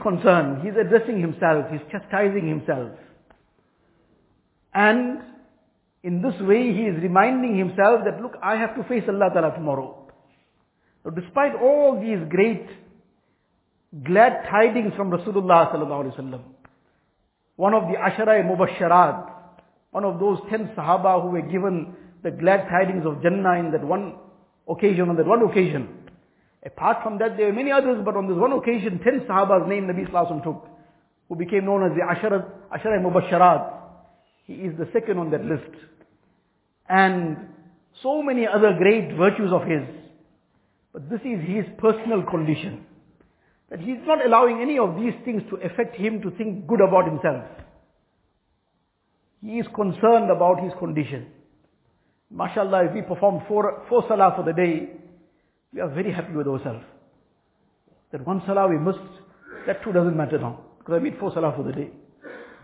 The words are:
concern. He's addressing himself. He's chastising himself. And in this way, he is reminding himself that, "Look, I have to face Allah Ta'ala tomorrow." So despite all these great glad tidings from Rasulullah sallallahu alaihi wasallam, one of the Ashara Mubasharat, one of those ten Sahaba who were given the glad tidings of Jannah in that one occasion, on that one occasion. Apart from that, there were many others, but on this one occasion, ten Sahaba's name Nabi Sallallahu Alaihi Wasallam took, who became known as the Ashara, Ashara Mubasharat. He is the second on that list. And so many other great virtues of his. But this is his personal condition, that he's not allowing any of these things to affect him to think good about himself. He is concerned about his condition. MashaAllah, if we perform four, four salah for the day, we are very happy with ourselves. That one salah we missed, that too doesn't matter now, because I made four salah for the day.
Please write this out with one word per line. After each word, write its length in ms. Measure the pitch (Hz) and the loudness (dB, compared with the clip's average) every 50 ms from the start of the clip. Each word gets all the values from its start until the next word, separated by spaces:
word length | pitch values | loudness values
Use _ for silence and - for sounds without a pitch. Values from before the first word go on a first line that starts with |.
concern. 600 | - 214 180 170 - 196 180 170 147 139 135 135 | -2 -2 -2 2 4 4 4 4 4 0 -4 -4
He's 120 | 170 214 196 | -6 -2 0
addressing 460 | 220 208 170 220 226 226 - 226 190 | 0 2 4 4 2 2 2 -2 -2
himself. 460 | 170 165 147 - 185 165 156 151 135 - | -2 -4 -2 0 2 2 2 2 0 -4
He's 100 | 160 147 - - | -8 -10 -12 -10
chastising 580 | - 190 - - 202 196 208 196 196 202 160 160 | -12 -12 -10 -4 -2 0 0 0 0 -2 -2 -2
himself. 440 | 156 151 - - 147 131 120 107 - - - - _ _ _ _ _ _ _ _ _ _ _ _ _ _ _ _ _ _ _ _ _ _ _ _ _ _ _ _ _ _ _ _ | -4 -4 -2 -4 -4 -4 -4 -10 -12 -18 -20 -20 _ _ _ _ _ _ _ _ _ _ _ _ _ _ _ _ _ _ _ _ _ _ _ _ _ _ _ _ _ _ _ _
And 480 | - 196 208 214 226 247 247 247 269 311 - - - - _ _ _ _ _ _ _ _ _ _ _ _ | 0 2 4 4 4 2 0 -4 -6 -10 -12 -18 -20 -20 _ _ _ _ _ _ _ _ _ _ _ _
in 200 | - 175 175 175 | -6 -4 -4 -2
this 180 | 202 262 175 - | -2 -2 -4 -2
way, 320 | 190 190 208 240 247 240 | 2 2 4 4 4 0
he 120 | 175 208 226 | 0 0 0
is 180 | 202 170 160 | -2 -2 -2
reminding 560 | 175 185 175 190 208 254 262 254 247 240 208 185 | -2 2 4 4 4 4 2 0 0 0 0 0
himself 460 | 190 175 175 202 196 214 240 220 - | -2 -2 2 4 4 4 4 4 2
that, 180 | 208 160 180 | -2 -4 -4
"Look, 160 | 233 254 - - | -10 -12 -12 -8
I 140 | 180 190 220 | -4 -4 -2
have 180 | 220 226 220 - | -2 -2 -4 -6
to 80 | 269 202 | -8 -8
face 200 | - 247 220 - 220 | -4 -4 -4 -2 -2
Allah 200 | 196 202 202 185 | 0 2 2 2
Ta'ala 240 | 185 175 160 151 - | 2 2 0 0 -2
tomorrow." 540 | 170 156 151 139 135 131 - - - - - _ _ _ _ _ _ _ _ _ _ _ _ _ _ _ _ _ _ - | -4 -4 -4 -4 -4 -6 -10 -14 -18 -20 -20 _ _ _ _ _ _ _ _ _ _ _ _ _ _ _ _ _ _ -12
So 60 | 165 | -10
despite 440 | 160 175 175 - - 277 285 277 226 | -10 -10 -10 -4 0 0 0 0 0
all 440 | - 233 269 294 294 285 269 254 196 | 2 4 4 4 6 4 4 2 2
these 200 | 214 226 214 170 160 151 | -2 -4 -4 -4 -4 -2
great 360 | 175 180 208 226 214 - - - - - - - _ _ _ _ _ _ _ _ _ _ _ _ _ _ _ _ _ _ _ _ - 147 127 | 2 2 2 2 2 -4 -8 -14 -18 -20 -20 -20 _ _ _ _ _ _ _ _ _ _ _ _ _ _ _ _ _ _ _ _ -18 -14 -4
glad 420 | 151 180 208 233 262 - - - - | 0 4 6 6 6 4 -2 -8 -2
tidings 460 | 196 214 226 240 220 247 214 196 - | 2 4 4 4 2 0 -2 -2 -4
from 160 | 196 202 185 | -4 -4 -2
Rasulullah 600 | 175 170 175 220 190 196 185 185 175 165 156 - | -2 -4 -4 -2 -2 -2 2 6 6 6 6 4
sallallahu 320 | - 151 151 143 143 143 135 | 0 -4 -4 -4 -4 -6 -6
alaihi 120 | 131 117 | -8 -10
wasallam, 240 | - 135 131 131 123 123 - - _ _ - _ _ _ _ _ _ _ _ _ _ _ _ _ _ _ _ _ | -12 -12 -12 -12 -14 -16 -20 -20 _ _ -20 _ _ _ _ _ _ _ _ _ _ _ _ _ _ _ _ _
one 180 | - 185 202 220 | 0 2 2 4
of 140 | 220 180 165 | 2 2 0
the 100 | 185 - | -4 0
Ashara 440 | - 190 - 214 214 214 220 202 180 | 0 -2 0 0 4 4 4 4 4
Mubasharat, 840 | 180 180 175 180 175 - - 180 165 175 180 175 147 135 - - - - - - - - - _ _ _ _ _ _ | 2 2 2 0 0 0 -2 2 6 6 6 6 6 2 -4 -10 -14 -18 -20 -20 -20 -20 -20 _ _ _ _ _ _
one 140 | - 190 208 | -6 -4 -4
of 140 | 196 180 170 | -2 -2 0
those 180 | 196 208 190 - - - | 0 0 0 -2 -4 -6
ten 200 | 220 220 208 - - | -6 -6 -6 -6 -8
Sahaba 440 | 175 147 160 180 185 180 190 185 180 | -6 0 0 2 2 4 2 2 2
who 80 | 175 180 | 0 0
were 120 | 175 170 | -4 -4
given 520 | 147 147 180 185 190 196 185 165 147 - - - - - - _ | -4 -4 -4 -2 -2 -2 -2 -4 -6 -8 -14 -20 -20 -20 -20 _
the 80 | - 196 | -8 -8
glad 380 | 190 165 160 185 196 196 - - | -6 0 2 4 4 2 0 0
tidings 360 | 175 180 180 185 190 175 156 | 0 0 2 2 -2 -2 -4
of 180 | 160 147 135 | -4 -4 0
Jannah 360 | 156 170 190 196 190 185 175 175 | 0 0 0 2 2 2 2 2
in 140 | 170 160 | 0 -2
that 100 | 156 143 | -2 -4
one 320 | 143 143 180 202 202 170 - - - - _ _ _ _ _ _ _ - | -2 -2 -4 -4 -4 -8 -12 -16 -20 -20 _ _ _ _ _ _ _ -10
occasion, 420 | 165 - 214 202 185 175 180 175 | -6 0 2 2 2 2 0 0
on 60 | 175 | 2
that 100 | 160 156 | 2 4
one 160 | 165 226 240 | 4 4 4
occasion. 540 | 226 170 - 196 180 156 151 135 120 - - - - - - _ _ _ _ _ _ _ _ _ - | 4 2 2 2 0 2 0 -4 -8 -8 -14 -20 -20 -20 -20 _ _ _ _ _ _ _ _ _ -20
Apart 380 | 139 - - 156 208 233 233 | -18 -12 -2 0 0 0 0
from 140 | - 220 208 202 | -2 -6 -4 -2
that, 200 | 220 226 190 208 | -2 -2 0 0
there 80 | 208 | 0
were 80 | 202 202 | 0 0
many 180 | 240 269 285 | -2 -2 0
others, 300 | 277 277 277 254 247 214 196 | 0 2 2 2 -2 0 -2
but 100 | 214 196 | -4 -2
on 140 | 196 196 185 | -2 -2 -2
this 80 | 180 | 0
one 160 | 170 226 269 | 2 2 2
occasion, 480 | 277 - - 233 240 220 185 220 180 170 | 2 0 0 -2 -2 -2 -2 -4 -6 0
ten 180 | - 240 277 254 - | 0 0 0 0 -4
Sahaba's 400 | - 185 190 196 196 196 180 165 | 0 2 2 4 4 4 2 2
name 200 | 180 202 202 190 | 2 -2 -2 -2
Nabi 200 | 185 175 185 185 | -4 -4 -4 -6
Sallallahu 60 | - | -2
Alaihi 180 | - 175 165 170 | 0 0 0 0
Wasallam 140 | 160 147 - | -2 -6 -6
took, 240 | 160 143 - - - - - _ _ _ _ _ _ _ _ _ - | -6 -8 -8 -12 -20 -20 -20 _ _ _ _ _ _ _ _ _ -12
who 40 | 175 | -8
became 300 | 160 180 175 214 196 196 | -8 -6 -2 -2 -2 0
known 180 | 196 202 196 | 2 2 2
as 100 | 190 175 156 | 2 2 2
the 60 | 170 | 0
Ashara, 420 | 175 175 175 180 214 214 196 190 - - - - - - | 0 0 -2 -2 0 0 0 0 -2 -6 -14 -20 -16 -12
Ashara 300 | - 156 - 220 214 190 | -12 -6 -2 0 0 0
Mubasharat. 720 | 180 175 170 180 - - 180 170 180 180 160 - - - - - - - - - _ _ _ _ _ _ _ _ _ | 0 2 2 2 2 2 4 6 8 8 8 6 0 -6 -10 -14 -18 -20 -20 -20 _ _ _ _ _ _ _ _ _
He 100 | - - | -18 -14
is 220 | - 190 175 156 | -8 -8 -8 -6
the 100 | 160 156 - | -6 -8 -2
second 260 | - - - 220 190 175 | -2 -4 -2 -2 -4 -4
on 120 | 170 156 | -2 -2
that 120 | 151 - | -2 -4
list. 280 | - 151 160 139 - - - - - _ _ _ _ _ _ _ _ _ _ _ _ _ _ _ _ _ _ _ _ | -2 -4 -4 -4 -6 -12 -20 -20 -20 _ _ _ _ _ _ _ _ _ _ _ _ _ _ _ _ _ _ _ _
And 640 | - 185 190 190 190 185 180 170 160 151 - - - - - - - _ _ _ _ _ - | 0 2 4 4 4 2 0 -2 -4 -6 -8 -10 -18 -20 -20 -20 -20 _ _ _ _ _ -8
so 200 | - 262 294 302 | -4 -2 -2 -2
many 240 | 285 277 254 247 226 | -2 -2 0 0 0
other 280 | 202 196 208 214 208 180 | 0 4 4 4 4 4
great 400 | 165 180 202 220 226 180 139 143 | 6 4 4 4 4 0 -4 0
virtues 340 | 156 180 202 202 - 208 180 | 2 2 2 4 2 0 0
of 100 | 185 160 | 0 0
his. 200 | - - 160 143 131 127 - - - - _ _ _ _ _ _ _ _ _ _ _ _ _ _ _ _ | 0 0 -2 -2 -4 -6 -14 -20 -20 -20 _ _ _ _ _ _ _ _ _ _ _ _ _ _ _ _
But 160 | - - 135 151 | -18 -18 -12 -10
this 120 | 233 208 | -10 -8
is 200 | - 262 233 175 151 180 | -6 -6 -6 -6 -4 -4
his 160 | 190 214 180 - - - | -4 -4 -4 -6 -8 0
personal 460 | 226 220 214 220 - 233 226 190 151 | 0 0 0 2 -2 -2 -2 -2 -2
condition, 600 | - 180 165 156 151 135 - - 107 113 - - _ _ _ _ _ _ _ _ _ _ _ _ _ _ _ _ _ | -2 -4 -2 0 0 -2 -2 -4 -10 -12 -14 -16 _ _ _ _ _ _ _ _ _ _ _ _ _ _ _ _ _
that 100 | 156 165 | -14 -12
he's 240 | 165 240 262 233 - | -8 -8 -8 -8 0
not 200 | 302 311 285 254 | 0 0 2 4
allowing 340 | 247 226 233 247 240 233 226 | 4 6 6 6 4 2 0
any 180 | 240 294 294 262 | -4 -2 0 0
of 180 | 220 180 160 | 0 -2 -2
these 180 | 190 233 240 - - - | -4 -4 -4 -4 -6 -8
things 180 | 247 226 196 - - | -6 -6 -6 -6 -8
to 80 | 196 | -12
affect 400 | - - 170 - - 233 165 - | -8 -8 -8 -4 -4 -6 -6 -4
him 240 | 180 196 220 220 202 | -4 -4 -4 -4 -4
to 100 | 214 180 | -6 -8
think 340 | - - 220 220 185 202 170 | -8 -6 -8 -6 -6 -8 -4
good 160 | 143 233 196 | -2 2 4
about 240 | 196 180 190 180 170 | 4 6 6 4 2
himself. 380 | 160 151 139 - 160 131 120 113 - - - - _ _ _ _ _ _ _ _ _ _ _ _ _ _ _ _ _ _ _ _ _ _ _ _ _ _ _ _ _ _ _ _ _ _ _ | 2 -2 -2 -2 -2 -2 -4 -8 -14 -18 -20 -20 _ _ _ _ _ _ _ _ _ _ _ _ _ _ _ _ _ _ _ _ _ _ _ _ _ _ _ _ _ _ _ _ _ _ _
He 180 | 208 214 220 233 | -14 -8 -6 -6
is 80 | - - | -6 -6
concerned 600 | - 214 208 185 170 - 220 226 233 226 208 190 | -4 -2 -2 -2 -2 2 4 6 6 6 6 2
about 300 | 175 160 175 180 180 175 | 2 4 4 4 4 2
his 140 | 185 180 - - | 0 -8 -8 -8
condition. 500 | 180 165 156 151 139 117 139 123 123 - - _ _ _ _ _ _ _ _ _ _ _ _ _ _ _ _ _ _ _ - | -8 -6 -4 -4 -4 -4 -8 -12 -12 -16 -20 _ _ _ _ _ _ _ _ _ _ _ _ _ _ _ _ _ _ _ -8
MashaAllah, 540 | 175 180 180 - 214 190 190 190 185 180 - | -8 -6 -4 -2 -2 -2 0 2 2 2 2
if 60 | - | 0
we 60 | 220 | -6
perform 420 | 175 - 175 - 202 202 185 156 - - | -6 -6 -4 2 2 2 2 0 -4 -2
four, 340 | 208 208 208 202 - - - - | 0 0 0 0 -2 -6 -6 0
four 160 | 240 233 233 - | 2 2 2 2
salah 260 | 220 196 190 180 - | 2 4 4 4 4
for 60 | 180 | 2
the 100 | 160 165 | -4 -2
day, 380 | 165 175 180 170 160 170 - - - - - - - _ _ _ _ _ _ _ _ _ _ _ | 0 0 0 0 0 -2 -6 -10 -14 -20 -20 -20 -20 _ _ _ _ _ _ _ _ _ _ _
we 80 | - 180 | -10 -8
are 80 | 180 151 | -8 -6
very 240 | 135 165 202 208 | -6 -6 -6 -6
happy 200 | - 175 170 185 | -6 -8 -8 -8
with 160 | 160 151 143 143 | -6 -6 -4 -4
ourselves. 360 | 135 127 - 135 113 113 - - _ _ _ _ _ _ _ _ _ _ _ _ _ _ _ _ _ _ _ _ _ _ _ _ | -4 -4 -6 -8 -10 -10 -14 -20 _ _ _ _ _ _ _ _ _ _ _ _ _ _ _ _ _ _ _ _ _ _ _ _
That 160 | - 139 127 | -14 -12 -6
one 160 | 165 190 185 - | -4 -6 -4 -4
salah 220 | 190 196 196 196 185 | -2 0 2 2 2
we 80 | 165 | 2
missed, 220 | 147 151 185 185 - - - - - - _ _ _ _ - - - - - | 0 0 -2 -2 -4 -8 -18 -20 -20 -20 _ _ _ _ -20 -20 -10 -6 -6
that 160 | 196 - - | -6 -4 -4
too 80 | 226 | 0
doesn't 240 | 185 175 170 175 160 | 2 2 2 2 0
matter 220 | 160 151 127 151 135 | 0 -2 -2 -2 -4
now, 200 | 123 120 113 - - - _ _ | -4 -6 -10 -12 -20 -20 _ _
because 160 | - - 170 | -8 -4 -2
I 40 | 165 | -2
made 180 | 269 - - - | -2 -2 -6 -6
four 120 | 202 180 | -8 -6
salah 220 | - 170 165 147 135 | -4 -2 -2 -2 -2
for 60 | 143 | -4
the 100 | 131 139 | -8 -8
day. 180 | 131 - - - - - _ _ _ _ _ - - - - - - - | -6 -8 -10 -12 -14 -20 _ _ _ _ _ -20 -20 -20 -20 -20 -20 -20